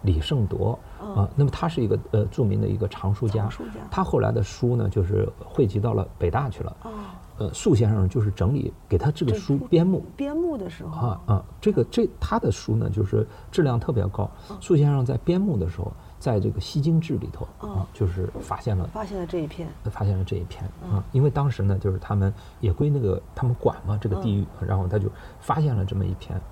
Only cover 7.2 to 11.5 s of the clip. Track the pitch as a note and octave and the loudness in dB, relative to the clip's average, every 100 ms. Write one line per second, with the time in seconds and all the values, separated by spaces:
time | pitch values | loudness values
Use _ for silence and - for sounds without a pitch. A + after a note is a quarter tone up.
7.2 | - - G#2+ - - B2 A2 G#2+ F#2 B2+ | -16 -8 -6 0 4 6 6 4 2 2
8.2 | G#2 - G2 C#3+ - - - F2+ C#3+ D3+ | 0 2 0 2 -2 -6 0 2 2 2
9.2 | A#2+ G#2 - C#3 - D#3+ F3 F#3 - - | 0 0 2 0 4 4 4 2 -2 -6
10.2 | C#4 D4+ F4 C#4 F#3 D#3 E2 - A#2+ F#2+ | -4 -2 -2 -2 -6 -10 -10 -2 -2 -2
11.2 | - G2+ - | 0 0 0